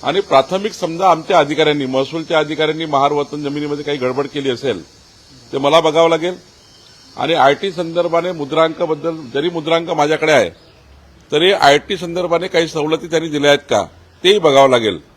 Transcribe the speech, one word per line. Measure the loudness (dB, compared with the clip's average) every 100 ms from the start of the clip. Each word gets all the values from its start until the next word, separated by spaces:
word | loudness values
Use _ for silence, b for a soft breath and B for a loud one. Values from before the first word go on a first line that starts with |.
आणि | -2 -4
प्राथमिक | 2 2 2 -2 -4
समजा | -6 -8 0 2
आमच्या | 2 2 2
अधिकाऱ्यांनी, | 2 2 0 0 -2
महसूलच्या | -2 -2 -6 -2 -2
अधिकाऱ्यांनी | -2 -2 -2 -2 -2
महार | 0 2
वतन | 0 -4 -6
जमिनीमध्ये | -6 -6 -6 -6
काही | -6 -4
गडबड | -2 -2 -4
केली | -4 -4
असेल, | -4 -4 -6 -8 _ _ _ _ -20 -10
ते | -2
मला | 2 4
बघावं | 4 4 4
लागेल. | 2 -2 -8 -16 _ _ _ -20 -20 -20 -8
आणि | -2
आयटी | 2 2 2 -4
संदर्भाने | -6 -6 -2 -2 -2 -4
मुद्रांकाबद्दल, | -6 -4 0 0 0 -4 -4 -4 -8 -8
जरी | -4 -4
मुद्रांक | -4 -2 -2 -2
माझ्याकडे | -2 0 0 2
आहे, | 2 2 -4 -20 _ _ -20 _ _ _
तरी | 0 2
आयटी | 4 4 4 0 -8
संदर्भाने | -6 -6 -2 -2 0
काही | -2 -2
सवलती | -4 -2 -4 -2
त्यांनी | -4 -2
दिल्या | 0 2
आहेत | 2 2
का, | -2 -2 -10 _ _
तेही | 2 4
बघावं | 4 6 6
लागेल. | 4 2 -4 -10